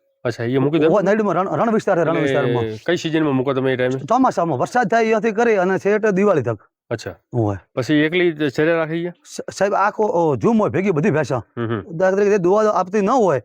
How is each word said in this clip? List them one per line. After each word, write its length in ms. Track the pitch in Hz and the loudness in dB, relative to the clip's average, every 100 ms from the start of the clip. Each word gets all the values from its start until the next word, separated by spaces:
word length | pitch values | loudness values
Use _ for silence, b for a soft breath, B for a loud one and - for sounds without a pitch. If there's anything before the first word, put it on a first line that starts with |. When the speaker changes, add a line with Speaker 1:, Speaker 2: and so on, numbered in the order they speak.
| _ _ | _ _
Speaker 1:
અચ્છા, 200 | 123 117 | -6 -4
એ 140 | 117 131 | -2 0
મૂકી 200 | 139 160 | 2 2
દો. 100 | 156 | 4
Speaker 2:
ઓય, 140 | 202 | 4
નળીમાં 320 | 185 214 208 | 2 2 0
રણ, 140 | 170 190 | 0 -2
રણ 220 | 151 226 | -2 0
વિસ્તાર 280 | 214 - 175 | 0 0 0
છે, 60 | |
રણ 40 | 156 | 0
Speaker 1:
એટલે 140 | 165 | 0
Speaker 2:
વિસ્તારમાં. 420 | 143 143 131 120 113 110 - | 0 0 0 -2 -4 -4 -4
Speaker 1:
કઈ 100 | 175 | -2
સિઝનમાં 380 | 165 156 156 | 0 0 0
મૂકો 200 | 131 131 | 0 0
તમે 180 | 131 131 | 0 0
એ 40 | 123 | 0
ટાઈમે? 220 | 127 131 | -2 -2
Speaker 2:
ચોમાસામાં 600 | 139 240 254 190 170 127 | 0 2 2 0 -2 -2
વરસાદ 300 | 165 247 214 | -2 -2 0
થાય, 120 | 226 | 0
અહીંયાથી 320 | 226 220 226 | 2 0 0
કરી 240 | 208 240 208 | 0 2 2
અને 220 | 180 185 | 2 0
છેવટે 320 | 196 208 214 | 0 0 0
દિવાળી 320 | 185 208 165 | 2 2 2
તક. 180 | 120 110 _ _ - | 0 -6 _ _ -10
Speaker 1:
અચ્છા. 240 | 117 98 90 _ | -10 -10 -16 _
Speaker 2:
ઓય. 260 | 123 104 98 - | -2 -2 -4 -8
Speaker 1:
પછી 200 | - 120 | -6 0
એકલી 380 | 151 156 180 175 | 2 2 2 0
જ 180 | 151 151 | 0 -2
છેડે 240 | - 156 | 0 0
રાખી 280 | 165 156 165 | 0 -2 -6
ગયા? 100 | 175 - | -8 -10
Speaker 2:
સ-, 280 | - - - | -16 -14 -12
સાહેબ, 220 | - 202 | -4 -2
આખો, 300 | 185 202 - | 0 0 0
ઓ, 320 | 214 175 165 131 | 0 2 0 0
ઝૂમ 240 | 175 226 | 2 2
હોય, 100 | 190 | 0
ભેગી 200 | 143 202 | 0 0
બધી 200 | 151 180 | 0 0
ભેંસો. 260 | 147 135 127 | 0 -2 -4
Speaker 1:
હમ, 300 | - - 113 | -6 -8 -4
હમ. 300 | 113 90 165 | -4 -6 -2
Speaker 2:
દાખલા 200 | 185 190 | 0 2
તરીકે 140 | 208 | 2
જે 80 | 208 | 2
દુવાદો 300 | 170 208 214 | 2 2 2
આપતી 320 | 185 185 214 | 0 -2 0
ન 100 | 196 | 2
હોય, 320 | 269 196 135 | 2 2 0